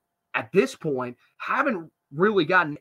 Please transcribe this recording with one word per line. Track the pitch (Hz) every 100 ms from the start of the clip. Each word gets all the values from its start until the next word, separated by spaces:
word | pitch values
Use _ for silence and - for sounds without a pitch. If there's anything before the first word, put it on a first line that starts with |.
| _ _ _
at | 123 120
this | 180 247
point | - 165 131 123 123 _ _
haven't | - 233 294 202 165 _ _
really | 143 202 202
gotten | 151 185 160 147